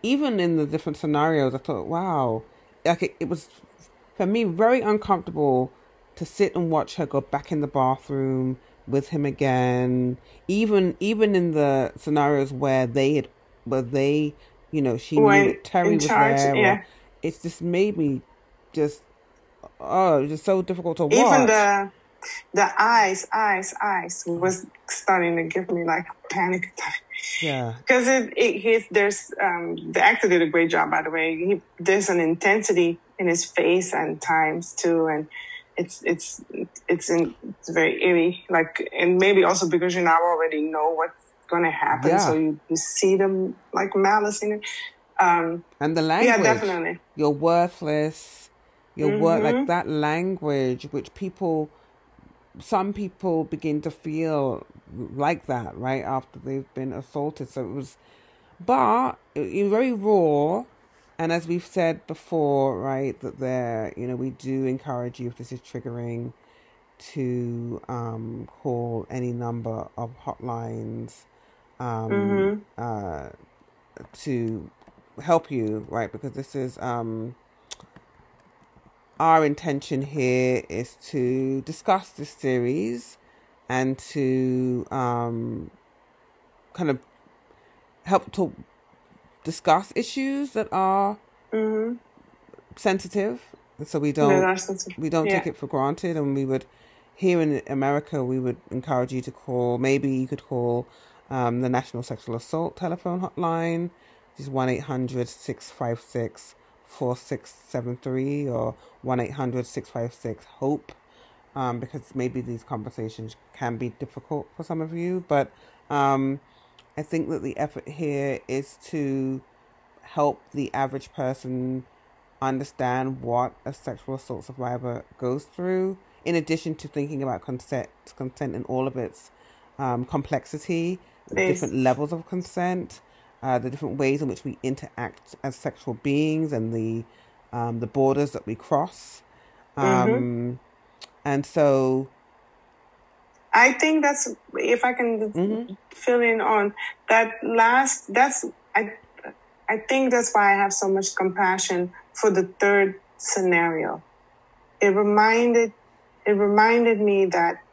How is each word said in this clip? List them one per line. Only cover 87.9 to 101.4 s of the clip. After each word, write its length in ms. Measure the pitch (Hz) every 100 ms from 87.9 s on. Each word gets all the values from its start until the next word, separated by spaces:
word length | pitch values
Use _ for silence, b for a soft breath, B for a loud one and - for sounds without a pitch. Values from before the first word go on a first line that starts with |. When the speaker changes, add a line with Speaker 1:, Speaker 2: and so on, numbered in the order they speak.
| _
Speaker 1:
help 280 | 170 196 -
to 200 | - 175 - - _ _ _ _ _ _ _
discuss 480 | 156 160 - 160 196
issues 580 | - 240 277 269 277 277
that 160 | - 214
are 440 | 185 190 196 196 208 _ _ _
Speaker 2:
Mm-hmm. 420 | 220 220 220 226 240 _ _ _ _ _ - _ -
Speaker 1:
sensitive. 640 | 220 190 - 208 202 247 - - _ -
And 80 | 151
so 120 | 156
we 120 | 147
Speaker 2:
That 60 | 151
Speaker 1:
don't, 280 | 147 190
Speaker 2:
are 120 | 185 190
sensitive. 420 | - 190 190 -
Speaker 1:
we 100 | 156
don't 180 | 165 156
Speaker 2:
Yeah. 120 | 190
Speaker 1:
take 80 | 160
it 100 | -
for 100 | 139
granted. 500 | 139 135 143 175 160
And 180 | 139
we 100 | 139
would, 220 | 135 131 - b b b b
here 260 | - 190 175
in 220 | 156 139 -
America, 560 | 135 135 143 147 147
we 140 | 127 131
would 160 | 127 123 -
encourage 420 | 123 131 127 127
you 100 | 131
to 80 | 123
call, 480 | - - 123 123 120
maybe 320 | 135 139 139
you 160 | 131 131
could 180 | 139
call, 420 | - 127 120 120 123 b b b _
um, 300 | 131